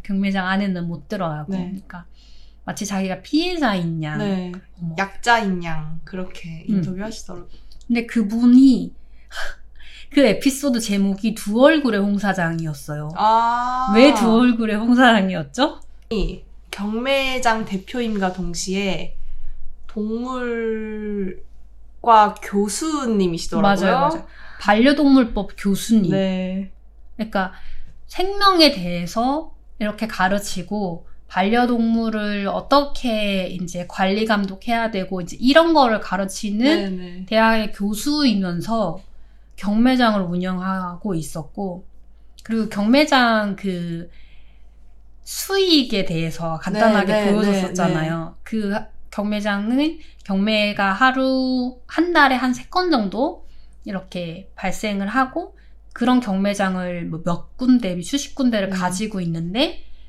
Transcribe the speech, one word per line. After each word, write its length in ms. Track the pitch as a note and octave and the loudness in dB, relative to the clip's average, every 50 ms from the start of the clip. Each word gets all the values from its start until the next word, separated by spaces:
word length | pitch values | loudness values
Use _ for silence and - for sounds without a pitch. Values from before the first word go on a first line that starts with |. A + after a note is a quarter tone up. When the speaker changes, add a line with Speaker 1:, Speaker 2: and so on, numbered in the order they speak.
| - | -8
Speaker 1:
경매장 420 | - G3 F#3+ G3 G3 G3 G3 F3+ | -4 -2 -2 0 0 -2 -2 -2
안에는 400 | F#3 F#3+ G3 G#3 G3 F#3 F3 F3 | -2 -2 -2 0 -2 -2 -4 -4
못 220 | E3+ E3+ D3 - - | -6 -6 -8 -10 -10
들어가고. 440 | G#3+ G3 F3+ E3 D3+ D3+ D3+ E3 F#3+ | -6 -4 -4 -4 -4 -6 -6 -6 -6
Speaker 2:
네. 120 | F#3 F3+ F#3 | -6 -6 -6
Speaker 1:
그러니까 340 | G3 F#3+ - - - F3 - - - - - - - - - - - - - | -8 -12 -14 -16 -18 -18 -18 -18 -20 -20 -20 -20 -20 -20 -20 -20 -20 -16 -12
마치 220 | - F3+ - G#3 | -10 -8 -8 -6
자기가 360 | F#3+ G3 F#3+ F#3+ F#3 F#3 F#3 - | -6 -4 -4 -2 -4 -6 -8 -8
피해자인 800 | - - D4+ E4+ F4+ F#4 E4 C#4+ A3+ G3 F3+ E3+ E3 E3 D#3+ D#3 | -2 0 0 0 0 0 0 0 0 0 0 -2 -2 -4 -4 -4
양. 140 | D3+ D3+ G#3 | -4 -4 -2
Speaker 2:
네. 340 | G#3 G3+ F#3+ F#3 F3+ F3+ F3 F#3 - - - - | -2 -2 -2 -2 -4 -6 -10 -12 -16 -18 -16 -10
Speaker 1:
어머. 140 | E3+ E3 D#3+ | -8 -8 -4
Speaker 2:
약자인 680 | F#3 G3 G3 - - - A#3+ A#3 A3+ G#3 G3 F#3 F3 F3 | -4 -4 -4 -4 -4 2 2 2 4 4 0 -2 -2 -2
양 360 | E3+ D#3+ D#3 D3+ D#3 D#3+ - - | -2 -4 -4 -2 -4 -6 -6 -6
그렇게 600 | - - F#3 F#3 F#3 - - - E3 D#3+ D#3+ - - | -8 -8 -10 -8 -8 -10 -12 -12 -14 -14 -12 -4 -2
Speaker 1:
음. 60 | G#3 | 0
Speaker 2:
인터뷰하시더라고요. 720 | F#3+ E3 C#3+ F3+ F#3 G3+ A3 A3+ - - - F3 F3 F3 - - - - - - - - - | 0 0 -2 -4 -6 -8 -8 -10 -10 -12 -12 -12 -14 -14 -14 -14 -16 -16 -16 -16 -14 -4 -2
Speaker 1:
근데 180 | A#3 A#3+ A3+ | 0 0 0
그분이 880 | A#3 - A#3 G#3+ G3 A3+ A#3 A#3+ A#3+ B3 B3+ C4+ C4+ A#3+ F#3 E3+ F3 - - - - - - - - | 0 0 0 0 0 0 4 6 8 10 10 10 10 8 6 0 -4 -10 -14 -18 -18 -18 -18 -18 -14
<laughs> 840 | - - - - - - - - - - - - - - - - - | -6 -4 -4 -4 -4 -6 -14 -18 -16 -16 -16 -16 -14 -16 -12 0 4
그 120 | C#4+ C4+ | 4 6
에피소드 540 | A3+ F#3 - - C#4 C4 - - C#4+ A#3+ A3+ | 6 4 4 2 0 0 0 -2 0 0 0
제목이 560 | - - G3+ G3+ G3 G3 F#3+ G3 - A3 A3 | 0 0 0 0 2 0 0 0 -2 -4 -4
두 260 | - - G3+ G#3 A#3 C4 | -4 -6 -2 2 6 6
얼굴의 340 | D4+ D#4+ D4+ C#4 A#3 G#3 G3 | 8 6 6 2 2 0 2
홍 180 | G3+ G3+ G3+ G3 | 0 0 0 0
사장이었어요. 920 | G3+ G3+ F3+ F#3+ E3+ E3 E3 E3 D#3+ D#3 D3 C#3 - - D3 D3 D3+ D3+ D#3+ | 0 -2 0 0 0 -2 -2 -2 -4 -6 -8 -8 -10 -10 -8 -8 -8 -8 -4
Speaker 2:
아. 760 | E3 G3+ G#3+ A3 A3+ A#3 A#3 A#3+ A#3+ B3 B3 B3+ B3+ C4 C4 G3+ | 0 2 4 4 4 4 2 0 0 -2 -2 -2 -2 0 2 6
Speaker 1:
왜 180 | A3+ C4 D4 C4 | 8 8 8 8
두 160 | - A#3 A3+ A3+ | 6 4 4 4
얼굴의 440 | A3+ B3 B3 A#3 A3+ A3+ G#3+ G#3 | 6 6 4 4 2 0 -2 -2
홍 180 | G#3 A3+ A#3 B3 | -2 2 2 4
사장이었죠? 840 | A#3+ C4 A#3+ A3+ G#3 F#3+ F#3+ F#3 E3+ D3+ - - B3 C#4 D#4 - - - - - - - - | 6 8 6 6 6 4 0 -2 -4 -6 -6 -2 0 0 0 0 -6 -16 -16 -18 -18 -10 -6
Speaker 2:
이 320 | A#3 G3+ F3 D#3+ F#3 - - - - - - - | -2 -2 -2 -2 -4 -8 -14 -18 -20 -20 -16 -14
경매장 920 | - - G3+ G#3 A3 A3+ B3 C4+ C#4 C4+ C4+ C4 B3+ B3+ B3 A#3 A3 A3 G#3+ | -10 -8 -6 -4 -4 -4 -2 0 0 0 0 0 -2 0 2 2 2 2 -2
대표임과 680 | - G3 F#3 - - - B3 A#3+ A3 G#3+ G3+ F#3+ F3+ F3+ | -4 -6 -6 -8 -6 -6 -4 -2 -2 -2 0 0 -2 -2
동시에 840 | F#3 F3 F3 E3+ E3 - F#3 F#3+ G3 G3+ F#3+ E3+ - - - - - - - - - - - - - - - - - - - | -2 -4 -4 -4 -4 -4 -4 -2 -2 0 0 -2 -2 -2 -2 -2 0 0 0 0 0 0 0 0 0 -2 -2 -2 -4 -8 -8
동물과 1500 | - G#3+ G#3 G#3+ A3 A#3 B3 B3+ B3+ B3+ B3 A#3+ A#3 A#3 A3+ A3+ A3 A3 A3 A3 G#3+ G#3+ G#3+ G#3 G3+ G3+ G3 F#3 - - - - - - - - - - - - - - - A#3 A3+ G#3+ G#3 G3+ G3 - - | -6 -4 -4 -4 -4 -4 -4 -4 -6 -4 -4 -4 -4 -2 -2 -4 -4 -4 -6 -6 -8 -8 -6 -6 -4 -4 -4 -4 -6 -8 -12 -12 -12 -16 -18 -16 -18 -18 -18 -18 -16 -4 4 6 8 8 6 6 2 -6 -10
교수님이시더라고요. 1400 | - G3+ G3+ G#3 G#3 G3+ - D#4+ D#4+ D4+ C#4 C4+ A3+ A3 G3+ F#3 F3 E3 E3+ - - - - G3+ G3 G3+ G3 G3 | -4 -2 0 0 0 -2 -4 -4 -4 -4 -2 -2 0 0 2 2 0 0 -2 -4 -2 0 2 4 4 4 4 2
Speaker 1:
맞아요, 140 | F#3+ F#3 F#3 C#4 D4+ | 2 2 4 2 2
맞아요. 180 | E4 D#4+ - - - - - - - - | 0 -2 -6 -12 -18 -16 -16 -14 -12 -4
반려동물법 920 | - G#3+ G#3 A3 A#3+ C#4+ D4 D4+ D4+ C#4 C4+ C4+ B3 A3+ - G#3 F#3+ G3 - | 2 2 4 6 6 6 6 6 6 6 8 6 6 4 0 -4 -4 -6 -8
교수님. 540 | - - G3+ G3 F#3+ - - A3+ A3 F#3+ D#3+ F#3+ | -4 -2 0 0 0 0 2 4 4 4 4 2
Speaker 2:
네. 580 | F#3+ F#3+ F#3+ F#3 F#3 F#3 F#3 F#3 F#3+ G3 F#3+ - - - - - - - - - | 2 0 0 -2 -2 -4 -4 -4 -6 -8 -8 -12 -18 -20 -20 -20 -20 -18 -16 -10
Speaker 1:
그러니까 360 | - G#3+ A3 - G3+ F#3 F#3 - - - - - - - - - - - | -10 -10 -4 -4 -4 -4 -4 -6 -8 -8 -6 -4 -4 -6 -8 -10 -16 -18
생명에 640 | - - - F#4 G4 G4+ G4 G4+ G4 F#4+ E4+ D#4 C#4+ C#4 | -12 -4 -2 -2 0 0 2 4 4 6 6 6 4 4
대해서 840 | G3 F3 F3 F3 F3 F3 E3+ - A3+ A#3+ B3+ C#4 D#4 D#4+ - - - - - - - | 2 -4 -4 -4 -4 -6 -4 -2 -2 0 0 0 -2 -4 -8 -14 -18 -18 -18 -8 -6
이렇게 280 | G#3+ G#3+ G#3 - A3+ | -6 -6 -4 -4 -6
가르치고 1000 | A3 - - F#3 F#3 G3+ G3+ G3 - - F#3 E3+ - G#3 G#3+ G3+ F3 E3 E3 - - - - - - | -6 -2 0 0 2 2 0 -2 -4 -6 -6 -6 -6 -6 -4 -4 -4 -6 -8 -12 -14 -16 -16 -14 -6
반려동물을 1160 | - F#3 F#3+ G3+ A3+ A#3+ B3 A#3+ A#3+ A#3 A3+ A3+ A3+ A3+ A3+ A3 A3 G#3+ G#3 G#3 G#3 G3+ G3 F#3+ | -2 0 2 2 4 2 2 2 2 2 2 2 2 0 0 0 -2 -2 -4 -2 -4 -4 -4 -4
어떻게 960 | F3+ F#3 - - C#4 C#4+ C#4+ C#4 - - - B3 A3 G#3+ G#3 G3+ G3 F#3+ F3+ | -4 -4 0 4 4 4 4 2 -2 -2 -2 -2 -2 0 0 0 0 -2 -2
이제 400 | - F3+ F3 F3+ E3+ - F3 F3+ F3 | -4 -6 -8 -8 -8 -8 -8 -10 -8
관리 380 | - - G3 F#3+ G3 G#3+ A3 | -2 0 0 2 2 0 2
감독해야 640 | A3 G#3+ G3+ G3 F#3+ F#3+ - - - A#3 A#3 A3+ A3 | 0 0 0 0 -2 -6 -8 -4 -2 -2 0 -2 -2
되고 320 | A3 F#3+ F#3 - F#3+ F3+ F3 | -2 -4 -4 -4 -6 -8 -8
이제 140 | F3 - - | -8 -8 0
이런 320 | A3+ B3+ C#4+ D#4+ E4 E4+ E4 | 4 6 6 8 6 6 6
거를 280 | D4+ C4 A#3 A3 G3+ | 6 6 4 4 0
가르치는 640 | - - F#3 F#3 G3 F#3+ - - - G#3 G3+ G#3 B3 | -2 -4 -4 -4 -4 -4 -6 -6 -6 -4 -2 2 2
Speaker 2:
네, 260 | C#4+ D#4+ - - G3 | 4 4 2 0 -4
네. 340 | F#3 F#3 F3+ F3+ F3 F#3 F#3 | -6 -8 -8 -10 -12 -12 -8
Speaker 1:
대학의 460 | - A3 A3 A3 A3+ A3+ A3 G#3+ G#3 - | -2 2 2 4 4 4 2 0 -2 -4
교수이면서 1300 | - G3+ G3+ G#3+ G3+ - D4 D4 D4+ C#4+ B3+ G#3 G3 F#3+ F3+ F3 E3+ D3 G#3+ A3+ A3+ G3+ E3+ C#3+ - - - - - - - - - - - - | -4 -4 -4 -4 -2 -2 -2 0 2 2 2 2 2 0 -2 -2 -4 -4 -2 -2 -2 0 -2 -4 -8 -12 -16 -18 -18 -20 -20 -20 -20 -20 -20 -16
경매장을 640 | - - G3 G#3 A3+ A#3+ B3+ C4 B3 B3 A3+ G#3+ G3+ F#3 | -8 -4 0 2 4 4 4 6 6 4 4 4 2 0
운영하고 920 | E3+ F3 F3+ F3+ F#3 F#3 F3+ F#3 F#3+ F#3+ F#3+ F#3 F3 F3 F3+ - G#3 F#3 | -2 -2 -2 -2 -2 -4 -4 -4 -4 -4 -4 -6 -8 -10 -8 -6 -4 -4
있었고, 720 | D#3+ D#3 - - E3 D3 - - G3+ G3+ F#3 F3 F3+ - - - - - - - - - - - - - | -4 -4 -6 -8 -10 -10 -10 -8 -8 -8 -6 -8 -10 -14 -18 -20 -20 -20 -20 -20 -20 -20 -20 -20 -18 -8
그리고 240 | - A3+ A3+ G#3+ - | -4 -2 -2 -2 -2
경매장 880 | - G3+ G3+ A3 B3 C#4+ D4+ D4 D4 C4 B3 A#3 A3+ G#3+ G#3 G3+ F#3+ | -2 -2 2 4 6 6 6 6 4 4 4 4 2 2 0 -2 -4
그 540 | - - G3 F3+ F3 E3+ E3+ E3 E3 F3 F3 - - - - - - - - - - - - - - - - - - - - - - - | -4 -4 -4 -4 -4 -4 -6 -6 -8 -8 -12 -16 -18 -20 -18 -18 -18 -18 -20 -20 -20 -20 -20 -20 -20 -20 -20 -20 -20 -20 -20 -20 -20 -14
수익에 800 | - - - - - G4 G4 F#4+ F4+ D#4+ D4 A#3+ - A3 G3 F#3+ | -12 -10 -10 -6 -2 0 2 4 6 6 4 4 2 0 -2 0
대해서 540 | - E3+ D#3+ E3 D#3+ D#3 - E3+ E3 D#3+ D#3 | 0 -2 -2 -2 -4 -4 -6 -6 -6 -6 -6
간단하게 540 | - F#3 G3 G#3+ A3+ A3 G#3+ G#3 G3 G3 G#3+ | -6 -4 0 4 4 4 6 4 2 2 2
Speaker 2:
네, 120 | G#3+ G#3 | 2 2
네, 60 | G3+ G3+ | 2 2
Speaker 1:
보여줬었잖아요. 840 | G#3+ G#3 G3+ G3 F#3+ F#3+ F#3 F3+ F#3 F3 E3+ F3 D#3+ D#3 D#3+ E3 E3 | 2 4 2 2 2 0 -2 -2 0 0 2 2 0 0 -2 -2 -4
Speaker 2:
네, 60 | D#3+ E3 | -6 -8
네. 60 | - - - | -10 -14 -12
Speaker 1:
그 320 | - A3+ A3 G#3 G3+ G3+ A3 A3 - - - - - | -6 -6 -4 -2 -2 -4 -4 -6 -8 -12 -16 -16 -12
경매장은 880 | - - G3+ G#3 G#3+ G#3 G3+ G#3+ G3+ G3+ G#3 A3 B3 C4+ D4+ D#4+ D#4+ - - - - - - | -8 -6 -4 -2 -2 -2 -2 -2 -2 -2 -2 0 0 2 0 0 -2 -6 -14 -18 -20 -18 -6
경매가 680 | - G3 F#3+ G3+ A3 A3 G#3+ G#3 G#3 G#3 G#3 G3 G3 F#3+ | -4 0 0 2 2 2 2 2 0 0 0 0 0 2
하루, 840 | G3 C4 C4 B3 C4 C4 C4 C4 C4 C4 B3+ B3+ B3+ B3 B3+ B3+ - - | 4 2 2 4 2 2 2 2 0 0 0 0 0 -2 -2 -6 -10 -16
한 260 | - - - E4 F4+ E4+ | -8 0 0 0 2 4
달에 220 | D#4 C#4+ C4 B3+ | 4 4 4 4
한 180 | B3 C4 B3+ B3 | 2 0 0 -2
세 140 | - - - | -2 -6 -4
건 220 | - F4+ F#4 F4+ | -2 0 2 2
정도 560 | D#4+ A#3+ G3+ F#3+ G3 G#3+ C4+ E4+ - - - - - - - - - - - | 2 2 0 0 -2 -2 -2 -2 -2 -6 -14 -16 -16 -16 -18 -18 -20 -16 -12
이렇게 680 | G#3 G3 F#3 - - - F3+ F3 E3 D#3+ F#3 F#3+ - - | -8 -8 -8 -8 -8 -8 -8 -8 -8 -10 -14 -16 -18 -16
발생을 500 | - - F#3+ F#3 - - G#3+ G3+ G3 G3 | -8 -6 -4 -4 -4 -4 -4 -4 -2 -4
하고, 500 | G3+ A3 C4 C4 B3+ - E4 F4 F#4 - - - - - - - - - | -2 0 0 0 0 -2 -8 -8 -8 -14 -20 -20 -20 -20 -20 -20 -18 -6
그런 280 | - A#3+ B3 B3+ B3 | -2 2 2 4 2
경매장을 840 | B3 G#3+ F#3+ F#3+ G3 G3+ G3+ G3 G3 F#3+ F#3+ F#3 F3+ F3+ F3 F3 E3 | 2 0 -2 0 0 0 0 0 0 0 0 -2 -4 -6 -6 -6 -6
뭐 160 | F3 D#3+ D#3+ E3+ | -6 -6 -4 -2
몇 340 | F3 E3+ - - - - | -2 -2 -2 -4 -10 -8
군데, 440 | - B3+ B3 B3+ A#3+ A#3+ F#3 F3+ F3+ F3 | -4 2 4 4 4 4 0 -4 -4 -6
수십 320 | - C#4 C#4+ C#4 - - | -4 -4 -4 -4 -4 -4
군데를 340 | - C4 B3 A3+ G#3 G3 F#3+ | 0 0 2 2 0 -2 -2
Speaker 2:
음. 40 | F#3+ | -2
Speaker 1:
가지고 480 | F#3 F3+ F3+ F3+ F#3 A3 G#3+ G#3+ F#3+ | -2 -2 -2 -2 -2 -6 -4 -4 -4
있는데, 640 | F3+ E3 E3 E3 E3 F3 F#3 A#3+ D4+ F4 - - - - - - - | -4 -4 -4 -4 -4 -4 -2 -2 -2 -2 -2 -8 -10 -12 -14 -14 -16